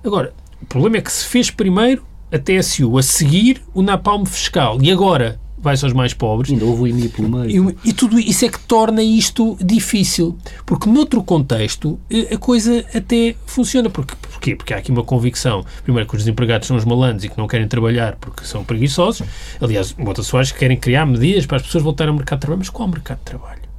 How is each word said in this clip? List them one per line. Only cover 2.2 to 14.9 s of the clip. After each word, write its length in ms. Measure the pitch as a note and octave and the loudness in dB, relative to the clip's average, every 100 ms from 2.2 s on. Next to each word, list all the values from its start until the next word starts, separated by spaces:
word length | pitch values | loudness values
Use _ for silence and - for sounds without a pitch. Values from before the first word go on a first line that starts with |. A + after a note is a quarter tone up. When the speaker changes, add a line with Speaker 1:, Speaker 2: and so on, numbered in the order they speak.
| - | -6
Speaker 1:
a 60 | D3+ | -4
T 160 | C3+ | 0
S 300 | F#3 F3+ - | 0 0 0
U, 140 | B2 B2+ | 2 4
a 60 | |
seguir 580 | C3 - D3 F3 A#3 C4 - | 2 2 4 4 4 2 -4
o 80 | F#3 | 0
napalm 440 | G3 F#3 F#3+ G#3 F#3+ | 2 2 0 0 -2
fiscal, 540 | - - F#3 A#2+ A#2+ | -4 -2 0 0 4
e 100 | C#3 | 4
agora 480 | F#3 G3 D#3 A2+ A2+ - - | 4 4 4 0 -4 -14 -4
vai-se 300 | D3+ C3+ C#3+ | -2 0 2
aos 80 | |
mais 200 | B2+ B2 | 2 0
pobres. 380 | - A2+ A2 C3 | 0 -2 0 0
Speaker 2:
Ainda 140 | C3 A2 | 2 2
houve 160 | A#2 | 2
o 60 | B2 | 0
imi 200 | A#2+ A#2 | 0 -2
pelo 220 | A2+ G#2+ | -2 -2
meio. 400 | B2 A#2+ F#3 F#3+ F3 | -2 0 2 2 0
Speaker 1:
E, 60 | A3+ | -2
e 40 | |
tudo 260 | - A#3 A3+ | 2 4 4
isso 240 | A3 F#3 | 2 2
é 60 | A#3 | 0
que 100 | - | -2
torna 440 | - A3+ A3 A3 | 2 4 4 2
isto 520 | A3 A3 - - A3+ F#3 | 4 4 2 0 0 0
difícil, 760 | F#3 A3+ - G3+ F#3 - E3+ F3 - - - | 2 2 2 0 0 0 -2 -2 -14 -16 -4
porque 240 | E3 G#3+ | 0 4
noutro 340 | C4 D4 A3+ | 4 4 0
contexto, 760 | - E3+ C3+ A2+ G#2+ - D3+ D#3+ - | 2 0 2 0 -2 -4 -6 -6 -4
eh, 240 | A3+ A3 | -2 -2
a 40 | A3 | -4
coisa 460 | - A#3+ A3 A#3+ A3+ | 2 2 2 0 -2
até 420 | A#3 - A#3 A#3 A3+ - | -6 0 2 2 -2 -6
funciona. 420 | - A#3+ C4 A3+ | -2 0 2 0
Porque, 280 | F#3+ C3+ - | -4 -8 -10
porquê? 400 | - - - G2+ | -16 -6 -6 -4
Porque 180 | - | -6
há 40 | G#2 | -6
aqui 140 | - | -2